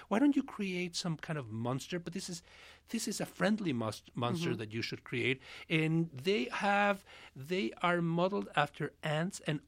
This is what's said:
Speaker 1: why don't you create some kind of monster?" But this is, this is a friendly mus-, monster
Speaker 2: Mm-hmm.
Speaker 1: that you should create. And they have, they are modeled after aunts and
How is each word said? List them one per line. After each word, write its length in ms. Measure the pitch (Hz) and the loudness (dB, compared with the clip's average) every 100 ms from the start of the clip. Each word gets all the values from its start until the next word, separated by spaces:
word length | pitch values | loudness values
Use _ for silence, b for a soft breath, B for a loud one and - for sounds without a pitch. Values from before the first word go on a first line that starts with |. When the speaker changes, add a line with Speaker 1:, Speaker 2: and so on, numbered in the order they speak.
| B | B
Speaker 1:
why 100 | 208 | 4
don't 160 | 285 277 | 6 6
you 80 | |
create 520 | 262 - 196 180 180 175 | 2 -2 -2 -2 -2 -2
some 200 | 180 156 | -4 -4
kind 220 | - 151 | -4 -6
of 100 | 120 | -4
monster?" 480 | 110 117 131 - 175 | -4 -2 -2 -2 -6
But 120 | 170 | -6
this 180 | 190 - | -8 -8
is, 140 | 170 B B B B B | -10 B B B B B
this 180 | 226 - | -4 -4
is 140 | 196 | -4
a 40 | - | -6
friendly 460 | - 180 214 185 | 2 2 4 2
mus-, 320 | 120 110 - - | 0 0 -4 -10
monster 360 | - 120 165 170 | -2 0 2 0
Speaker 2:
Mm-hmm. 100 | 113 | -2
Speaker 1:
that 140 | 107 | -2
you 80 | 113 | -4
should 240 | 110 - - | -4 -6 -6
create. 360 | 127 117 131 B B B | 0 2 0 B B B
And 400 | 165 156 165 165 | 2 4 2 0
they 380 | 131 151 214 240 | -2 0 0 0
have, 540 | - 202 202 202 196 - B B | -2 2 4 4 2 -4 B B
they 380 | - 135 180 202 - | -16 -4 -2 -2 0
are 200 | 175 175 | 2 4
modeled 480 | 170 165 185 202 196 - | 2 2 2 0 -2 0
after 340 | 147 - 147 - | 0 0 -8 -6
aunts 360 | 156 151 170 - - | -2 -2 -2 -4 -4
and 140 | 151 | -4